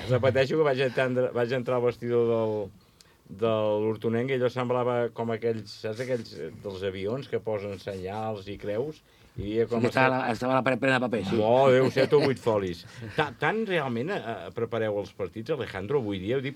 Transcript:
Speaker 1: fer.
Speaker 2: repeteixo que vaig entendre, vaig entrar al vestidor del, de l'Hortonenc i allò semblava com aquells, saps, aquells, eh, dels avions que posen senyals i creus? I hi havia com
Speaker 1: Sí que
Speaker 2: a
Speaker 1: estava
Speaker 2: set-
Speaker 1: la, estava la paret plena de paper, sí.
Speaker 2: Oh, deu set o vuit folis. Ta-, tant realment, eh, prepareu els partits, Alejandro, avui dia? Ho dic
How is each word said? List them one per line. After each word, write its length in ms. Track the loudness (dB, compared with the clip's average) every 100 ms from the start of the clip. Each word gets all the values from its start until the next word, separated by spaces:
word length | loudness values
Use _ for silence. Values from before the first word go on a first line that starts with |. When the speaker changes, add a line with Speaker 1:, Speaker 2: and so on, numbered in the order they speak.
Speaker 1:
fer. 80 | 2
Speaker 2:
repeteixo 480 | 2 4 4 4 4
que 60 |
vaig 160 | 4 2
entendre, 480 | 2 2 2 2 0
vaig 200 | 0 0
entrar 240 | 0 0 2
al 80 | 0
vestidor 420 | 0 0 2 4
del, 280 | 2 0 -2 -6 -12 _ -20 -20 _ -18
de 180 | -2 0 2 2 2
l'Hortonenc 480 | 0 -2 -2 0 0
i 80 | 0
allò 120 | 0
semblava 580 | 0 0 0 0 0 -2 -4
com 160 | -4
aquells, 400 | -2 -2 -4 -8 -10
saps, 220 | -8 -6
aquells, 300 | -4 -4 -6 -10
eh, 160 | -12 -10
dels 200 | -10 -6
avions 440 | -4 -4 -4 -4 -4
que 80 | -6
posen 400 | -4 -4 -4 -8
senyals 680 | -8 -8 -6 -6 -6 -6 -10
i 100 | -10
creus? 420 | -4 -4 -4 -8 _ _ -18
I 80 | -10
hi 120 | -4 0
havia 20 | 0
com 140 | 2
Speaker 1:
Sí 60 | 2
que 0 |
Speaker 2:
a 20 |
Speaker 1:
estava 200 | 4 4
Speaker 2:
set- 40 |
Speaker 1:
la, 180 | 2 0 -2
estava 180 | 0
la 80 | 2 2
paret 120 | 2
plena 200 | 2 2
de 80 | 2
paper, 160 | -2 0
sí. 140 | 2
Speaker 2:
Oh, 300 | 4 6 8
deu 160 | 6 4
set 220 | 2 4
o 60 | 4
vuit 160 | 4 2
folis. 460 | 2 2 0 -4 -10 -14 -6 -2
Ta-, 160 | -2 -2
tant 240 | -2 0 0
realment, 460 | -2 0 -2 -2
eh, 220 | -4 -6 -8 -8
prepareu 460 | -6 -4 -2 0 -2
els 80 | -4 -6
partits, 320 | -8 -6 -6 -4
Alejandro, 420 | -4 -6 -2 -2
avui 160 | 0 -2
dia? 160 | -2 -2
Ho 60 |
dic 100 | -2